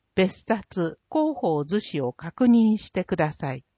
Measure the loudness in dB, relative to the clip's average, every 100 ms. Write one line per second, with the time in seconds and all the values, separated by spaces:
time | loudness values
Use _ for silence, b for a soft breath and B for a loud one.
0 | _ 0 0 -2 -4 -4 -4 -6 -4 -6
1 | _ -2 0 0 -2 -2 -2 -4 -4 -4
2 | -4 -6 -14 2 4 6 6 2 -2 -6
3 | -4 -2 -2 -2 -8 -8 -12